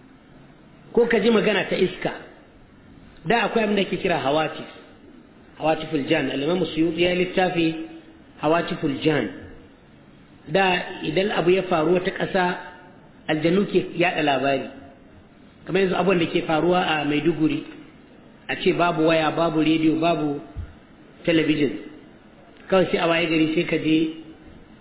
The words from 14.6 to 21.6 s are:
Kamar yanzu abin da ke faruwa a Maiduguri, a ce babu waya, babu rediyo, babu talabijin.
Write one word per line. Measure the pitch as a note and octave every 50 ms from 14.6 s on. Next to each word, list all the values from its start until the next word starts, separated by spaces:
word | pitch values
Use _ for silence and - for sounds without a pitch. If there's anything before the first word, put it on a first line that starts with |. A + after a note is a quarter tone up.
| A#2 - - - - - - - - - - - - - - - - - - - -
Kamar | - D#3+ F#3+ G3
yanzu | F#3 F3+
abin | - F3+ F#3+ F#3+ F3
da | E3
ke | D#3+ - E3+ -
faruwa | - D#3+ D3+ D#3 F3 F3+ F3+ F#3
a | F3 D#3 D3+ D3
Maiduguri, | C#3+ D3 D3+ D3 E3+ D#3 - D#3 D3 C#3 - - - - - - - - - - - - - - - - - - -
a | C3+
ce | - - F#3 D#3+
babu | D3 E3+ F3 E3 D#3 D#3
waya, | D#3+ E3 D#3+ D#3 D3+ C#3+
babu | D#3+ E3 D3+ D3 D#3
rediyo, | D3+ D#3 D#3+ D#3 D#3+ D#3+ D3 -
babu | D#3+ E3+ E3+ D3+ D3+ D3 C#3 C#3+ - - - - - - - - - - - - - - - - -
talabijin. | E3+ E3+ D#3+ D3+ C#3+ D#3 D3+